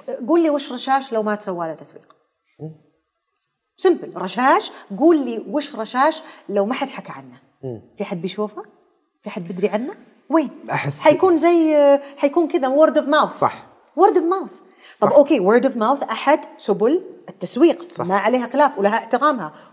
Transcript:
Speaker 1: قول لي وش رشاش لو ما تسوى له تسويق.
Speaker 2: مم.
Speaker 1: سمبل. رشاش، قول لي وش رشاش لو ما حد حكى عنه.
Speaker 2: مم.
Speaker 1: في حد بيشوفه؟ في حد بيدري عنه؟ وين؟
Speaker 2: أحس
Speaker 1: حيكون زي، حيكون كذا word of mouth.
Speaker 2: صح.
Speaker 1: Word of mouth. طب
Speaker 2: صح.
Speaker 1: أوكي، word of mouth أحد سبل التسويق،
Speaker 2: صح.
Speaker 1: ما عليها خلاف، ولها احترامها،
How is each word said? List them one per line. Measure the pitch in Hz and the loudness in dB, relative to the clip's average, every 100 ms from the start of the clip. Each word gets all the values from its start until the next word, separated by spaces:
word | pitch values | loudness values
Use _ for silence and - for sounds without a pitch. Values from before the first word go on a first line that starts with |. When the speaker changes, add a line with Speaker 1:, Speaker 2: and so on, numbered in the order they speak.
| - - 240 | -12 -8 0
Speaker 1:
قول | 339 | 2
لي | 320 | 2
وش | 285 277 | 0 -4
رشاش | 254 269 269 262 | -8 -2 -2 -2
لو | 220 | -4
ما | 214 | -4
تسوى | 208 202 175 165 | -4 -6 -6 -8
له | |
تسويق. | 151 147 - _ _ _ _ _ _ | -10 -16 -20 _ _ _ _ _ _
Speaker 2:
مم. | 156 156 _ _ _ _ _ _ _ _ _ - | -18 -18 _ _ _ _ _ _ _ _ _ -2
Speaker 1:
سمبل. | 381 320 - - | 0 0 -4 -10
رشاش، | 214 - 254 359 - - - 196 | -8 0 2 2 0 -12 -14 2
قول | 311 320 | 4 4
لي | 247 226 - | 0 -8 -6
وش | 262 285 - | -6 -6 -10
رشاش | 214 247 294 302 - - - | -6 0 0 0 -8 -18 -6
لو | 202 202 | -2 -2
ما | |
حد | - - | -2 -6
حكى | - - | -8 -16
عنه. | 139 131 123 _ _ | -18 -20 -20 _ _
Speaker 2:
مم. | 135 110 - - | -12 -12 -14 -12
Speaker 1:
في | |
حد | 202 180 | -8 -8
بيشوفه؟ | 185 - 214 208 - _ _ _ _ _ | -8 -6 -8 -10 -20 _ _ _ _ _
في | 208 | -14
حد | 202 170 | -12 -10
بيدري | 180 196 | -4 -2
عنه؟ | 208 262 427 _ _ - | -2 -8 -12 _ _ -2
وين؟ | 320 285 - - | 0 0 -6 -8
Speaker 2:
أحس | 139 143 - | -6 -4 2
Speaker 1:
حيكون | 311 294 370 330 | 4 4 4 4
زي، | 330 349 320 302 285 277 - - | 4 4 4 4 6 4 0 -4
حيكون | 285 311 311 | -2 0 0
كذا | 339 262 277 | 0 0 4
word | 311 | 4
of | 302 262 | 4 2
mouth. | 302 202 | 2 0
Speaker 2:
صح. | - 120 - - _ _ - | 0 -2 -2 -16 _ _ 2
Speaker 1:
Word | 392 | 2
of | 330 | 4
mouth. | 320 381 277 - _ _ - - | 0 -2 -6 -14 _ _ -20 -2
طب | - | 4
Speaker 2:
صح. | |
Speaker 1:
أوكي، | - 277 277 | 6 6 4
word | 180 233 | 4 4
of | 254 | 2
mouth | 240 220 277 - | 0 -2 -2 -4
أحد | 220 - 302 - - | -4 0 0 -2 -8
سبل | - 185 220 349 - - - | -4 0 0 0 -4 -18 -20
التسويق، | - 175 240 330 - - | -12 -8 2 2 2 -6
Speaker 2:
صح. | - | -8
Speaker 1:
ما | 175 196 | -4 -2
عليها | 202 247 233 | 0 -2 -2
خلاف، | 262 285 - | 0 0 2
ولها | 202 | 0
احترامها، | 220 - 247 294 262 156 - - | 0 -2 0 0 -2 -6 -14 -20